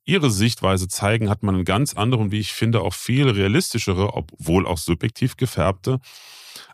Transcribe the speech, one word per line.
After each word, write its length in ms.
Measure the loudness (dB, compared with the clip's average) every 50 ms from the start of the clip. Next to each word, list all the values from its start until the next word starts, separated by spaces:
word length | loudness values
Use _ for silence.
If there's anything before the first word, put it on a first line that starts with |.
| _
ihre 280 | -2 0 2 2 2
Sichtweise 560 | 2 2 2 0 0 0 0 0 0 0 0 -4
zeigen, 420 | -4 -2 0 0 0 2 0 0
hat 140 | -2 0 0
man 100 | 0 0
einen 100 | 0 0
ganz 300 | 0 0 0 0 -2 -2
anderen, 380 | -2 0 0 2 2 0 0
wie 80 | -2 -2
ich 120 | -4 -4
finde, 300 | -4 -2 0 2 2 2
auch 140 | 0 -2 -4
viel 340 | -6 -4 -2 0 2 2 2
realistischere, 840 | 4 4 4 4 4 2 0 0 -2 -4 -2 0 0 0 0 0 -2
obwohl 500 | -4 -8 -8 -10 -8 -2 0 2 2 2
auch 140 | 0 -2 -4
subjektiv 580 | -2 -2 -2 -2 -2 -4 -2 -2 -2 -2 -2 -2
gefärbte 640 | -4 -2 0 0 0 0 0 -2 -2 -2 -2 -2 -4 -8 -20 -20 -20 -20 -20 -20 -20 -20 -20 -20 -20 -20